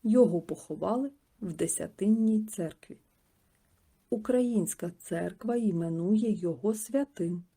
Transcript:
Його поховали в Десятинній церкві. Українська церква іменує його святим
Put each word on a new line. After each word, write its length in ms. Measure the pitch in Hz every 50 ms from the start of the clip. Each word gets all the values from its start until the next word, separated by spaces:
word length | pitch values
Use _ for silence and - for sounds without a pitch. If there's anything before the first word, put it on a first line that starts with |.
| -
Його 380 | 220 220 254 240 180 170 170
поховали 680 | 165 - 160 - - - 156 156 170 190 220 254 269 277 277 _ _ _ _ _
в 120 | 220 180 165
Десятинній 880 | 165 170 165 - - - - - - 196 208 220 226 220 220 220 214 214
церкві. 540 | 214 - - 170 156 - _ - _ - - _ _ _ _ _ _ _ _ _ _ _ _ _ _ _ _ _ _ _ _ _ _
Українська 840 | 240 220 220 - 247 247 247 240 240 208 170 - - - - 175 175 _
церква 560 | - - 175 165 175 175 180 - - 220 233
іменує 760 | 240 226 208 170 170 170 165 165 165 170 185 214 220 233 226
його 420 | 202 170 180 175 160 127 - 208 220
святим 720 | 220 - - 226 269 277 277 _ - 170 170 175 175 175 _ _